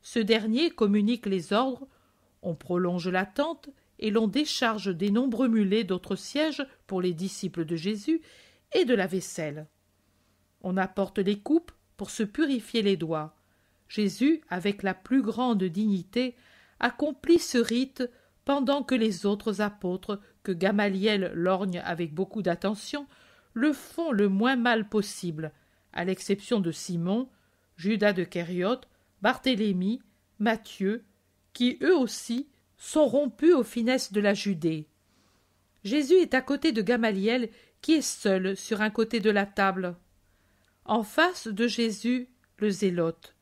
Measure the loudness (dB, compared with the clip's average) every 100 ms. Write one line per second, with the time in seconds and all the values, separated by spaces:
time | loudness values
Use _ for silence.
0 | -2 -2 2 2 2 0 0 2 2 4
1 | 2 0 -2 -4 0 0 0 -4 -12 _
2 | _ _ _ _ -8 -8 -2 0 0 -2
3 | -2 -2 -2 -2 -4 -4 -14 -20 _ -6
4 | -2 0 2 0 -2 0 0 0 -4 -2
5 | 0 2 0 0 2 4 2 2 0 -4
6 | -4 -8 -4 -2 -2 -2 -8 -12 -6 -2
7 | -2 -2 -6 -6 -8 -6 -4 -4 -4 -4
8 | -2 -2 -4 -20 -20 _ _ 0 4 2
9 | 2 -2 -6 -8 -8 -8 -16 _ _ _
10 | _ _ _ _ _ _ -4 -2 -2 -2
11 | -2 0 0 -2 2 0 0 _ _ -14
12 | -12 -4 -4 0 0 0 0 0 2 0
13 | 0 -4 -6 _ _ _ _ _ _ -2
14 | -2 2 2 2 _ -4 -2 -2 -4 -6
15 | 0 2 2 0 0 2 0 0 0 0
16 | 0 -2 -2 -6 _ -20 _ _ -2 0
17 | -4 -2 4 4 4 0 2 0 -2 -6
18 | -8 -8 _ _ -2 0 2 0 0 0
19 | 0 0 -2 0 -2 -2 -2 -2 -6 -6
20 | -6 -8 -10 _ -6 0 2 2 2 2
21 | 2 2 0 0 0 2 0 -4 -6 -4
22 | -4 -4 -4 -2 -2 0 -2 -4 -6 -8
23 | -10 _ -20 _ _ 0 0 0 -6 -6
24 | 0 2 2 4 2 2 2 0 0 -2
25 | -2 -6 -8 -6 -10 _ _ _ _ -6
26 | -4 -4 -2 -4 0 0 0 -4 -6 -4
27 | 0 -2 -4 _ _ _ _ -6 -2 2
28 | 2 2 -4 -6 -6 -2 -2 -2 -6 _
29 | _ _ -2 0 0 0 0 0 0 -4
30 | _ _ _ _ -2 -2 -6 -4 -2 -2
31 | _ _ _ _ _ 0 0 2 2 4
32 | 2 -4 -6 -8 -8 _ _ _ -2 2
33 | 4 2 0 2 4 6 2 -2 0 0
34 | 0 0 2 0 -2 -2 -2 -4 -8 _
35 | _ _ _ _ _ _ _ _ -2 -2
36 | 4 4 6 0 0 0 0 0 0 2
37 | 2 0 0 0 -2 -10 _ _ 2 2
38 | 2 -2 0 2 0 -6 -6 -2 0 0
39 | 0 2 2 2 0 0 0 0 -6 -8
40 | _ _ _ _ _ _ _ _ -2 -2
41 | 0 2 0 0 -10 -2 0 0 -2 -2
42 | -2 -2 -6 _ _ _ -2 2 0 2
43 | -2 -2 -16 _